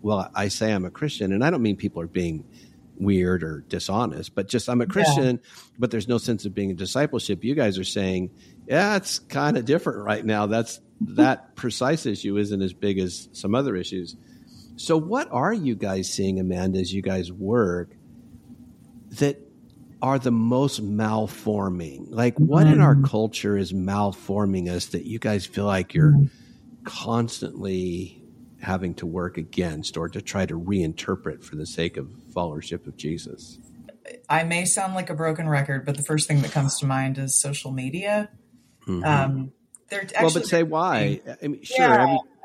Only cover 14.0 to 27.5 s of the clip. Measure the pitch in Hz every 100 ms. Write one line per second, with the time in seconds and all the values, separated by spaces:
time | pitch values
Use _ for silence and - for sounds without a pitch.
14 | 85 - - - - - - - - 160
15 | 160 240 320 123 156 226 143 110 101 95
16 | 92 - 98 95 92 90 95 95 90 98
17 | 95 95 87 92 98 120 98 87 85 -
18 | - - - - - - - - - -
19 | - 113 143 139 - - - - - -
20 | 131 135 123 117 113 123 139 - 104 104
21 | 107 110 101 - 107 104 95 90 80 67
22 | - 110 120 117 151 151 156 147 147 143
23 | 135 110 110 - 101 101 92 95 92 101
24 | 101 95 - 98 101 95 87 87 - 85
25 | - 113 123 104 92 - 104 95 92 -
26 | 151 143 139 - - - - - - -
27 | - 117 117 - 98